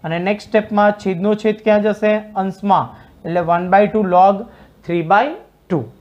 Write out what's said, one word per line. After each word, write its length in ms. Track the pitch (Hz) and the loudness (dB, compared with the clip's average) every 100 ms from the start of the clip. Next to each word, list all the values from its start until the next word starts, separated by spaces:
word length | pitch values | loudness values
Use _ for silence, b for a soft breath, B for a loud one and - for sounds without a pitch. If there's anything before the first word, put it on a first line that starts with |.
અને 140 | 160 170 185 | -6 -4 -4
નેક્સ્ટ 220 | 214 - | -6 0
સ્ટેપમાં 400 | 220 214 208 208 208 | -2 0 2 2 2
છેદનો 320 | 196 185 202 208 | -6 -4 -2 0
છેદ 180 | 214 214 220 | -2 -2 0
ક્યાં 180 | 208 214 | 0 0
જશે? 260 | 208 214 214 214 202 | -2 -2 -2 -4 -6
અંશમાં. 480 | 190 190 202 180 120 B B B - | -6 -6 0 0 0 B B B -6
એટલે 180 | 175 165 | -4 0
one 160 | 170 180 196 | -2 2 2
by 60 | 208 | 2
two 100 | 220 196 180 | 0 2 4
log 260 | 190 196 233 B B _ - | 4 2 -6 B B _ -6
three 160 | 170 160 | -6 0
by 100 | 202 277 381 - _ _ | 0 0 -6 -18 _ _
two. 100 | 170 113 - | -6 -6 -16